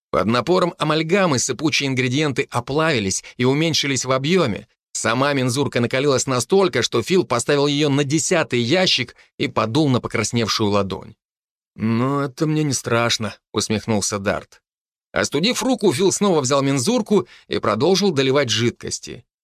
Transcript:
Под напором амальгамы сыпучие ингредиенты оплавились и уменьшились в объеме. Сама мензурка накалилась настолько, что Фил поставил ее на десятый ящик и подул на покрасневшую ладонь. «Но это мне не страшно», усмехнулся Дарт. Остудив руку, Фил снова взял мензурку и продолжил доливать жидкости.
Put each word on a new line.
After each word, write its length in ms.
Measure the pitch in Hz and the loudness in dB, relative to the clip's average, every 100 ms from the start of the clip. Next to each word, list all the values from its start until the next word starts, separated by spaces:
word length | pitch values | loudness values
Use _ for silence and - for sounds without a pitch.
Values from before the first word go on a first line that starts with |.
| _ | _
Под 160 | 71 95 | 0 2
напором 480 | 120 113 185 175 - | 2 2 2 2 -2
амальгамы 600 | 156 156 160 202 185 127 | -2 0 0 2 2 0
сыпучие 520 | - 117 151 - 139 | -2 -2 -2 0 -2
ингредиенты 580 | 131 127 131 156 131 143 | 0 0 0 0 -2 -4
оплавились 720 | 123 120 143 160 131 95 - - - | -4 -4 0 0 0 -2 -4 -6 -2
и 80 | |
уменьшились 640 | 123 139 165 143 143 131 127 | 0 2 0 0 -2 -2 -2
в 60 | |
объеме. 560 | 131 139 185 147 87 - _ _ | -2 2 2 2 -2 -10 _ _
Сама 400 | - 110 120 139 | -4 -2 2 2
мензурка 480 | 139 127 123 135 127 | 2 0 0 -2 0
накалилась 440 | 117 131 143 127 - | 0 0 2 0 0
настолько, 560 | 127 - 196 185 131 | -2 2 2 2 2
что 220 | 110 120 | 0 -2
Фил 220 | 107 185 143 | 0 0 2
поставил 420 | 120 - 143 147 | -2 0 0 2
ее 220 | 143 151 | 2 2
на 140 | 139 | 2
десятый 560 | 143 156 - 175 - 123 | 0 0 0 0 0 0
ящик 560 | 117 180 185 - 123 - _ - | 2 2 2 0 -4 -12 _ -6
и 100 | 131 | -4
подул 420 | 117 110 123 151 | -2 0 2 2
на 100 | 120 | 2
покрасневшую 720 | - 113 107 120 110 - 104 | 0 -4 -2 -2 -2 0 0
ладонь. 440 | 101 98 92 - - _ _ _ _ _ - | 0 0 -6 -12 -20 _ _ _ _ _ -6
«Но 480 | 110 113 131 143 | -2 0 0 0
это 240 | 139 127 156 | -4 -2 0
мне 160 | 156 | 0
не 100 | 151 | 0
страшно», 600 | 127 131 117 117 - 107 - _ | -2 -2 0 0 -2 -6 -10 _
усмехнулся 640 | 110 - 107 - 107 - 104 | -4 -2 -2 0 -2 -2 -4
Дарт. 460 | 98 82 - _ _ _ _ _ _ | -2 -4 -6 _ _ _ _ _ _
Остудив 500 | - - 143 202 240 | -2 -2 0 0 0
руку, 320 | 262 254 214 | -2 0 2
Фил 180 | 135 190 | 2 0
снова 300 | - 202 160 | 2 2 2
взял 220 | 127 139 | 2 0
мензурку 640 | 139 139 127 247 - 202 - - - | 2 0 0 0 2 0 0 -10 -6
и 120 | 78 | -4
продолжил 520 | - 107 151 190 196 | -2 0 2 2 2
доливать 380 | 143 135 135 131 | 2 2 2 0
жидкости. 760 | 107 120 - 117 - - - - _ | 0 0 -2 -8 -10 -12 -16 -18 _